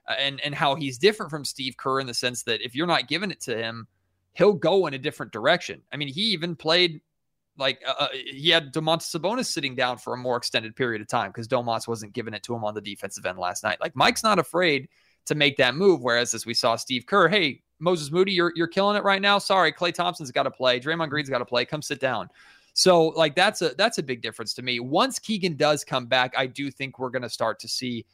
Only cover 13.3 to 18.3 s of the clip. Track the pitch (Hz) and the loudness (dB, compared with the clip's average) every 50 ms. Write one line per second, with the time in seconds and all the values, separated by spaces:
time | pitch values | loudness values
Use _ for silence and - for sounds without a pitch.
13.3 | 92 92 90 90 90 - - 107 - - - 165 - 127 151 226 240 - - 220 | -6 -4 -4 -4 -4 -4 -2 -4 -2 -2 -4 -4 0 2 2 4 2 2 2 2
14.3 | 208 180 147 - - 170 185 170 147 135 131 - _ _ _ _ _ _ - - | 2 2 0 0 0 2 2 2 2 0 -2 -8 _ _ _ _ _ _ -6 -4
15.3 | 151 151 147 143 139 - 131 123 123 151 196 202 175 139 123 123 120 120 123 120 | 0 2 2 2 4 4 2 2 4 4 6 6 6 6 4 2 2 2 2 0
16.3 | - 110 - 113 117 - - 120 117 113 - - 127 123 - - 196 202 175 156 | -2 -6 -6 -4 -4 0 2 2 2 0 -2 -4 -4 -4 -2 2 4 4 6 6
17.3 | 196 208 170 139 117 - _ _ _ - 151 175 185 165 151 139 156 180 190 196 | 4 4 2 2 -2 -6 _ _ _ -4 0 0 0 0 -2 -2 2 2 2 4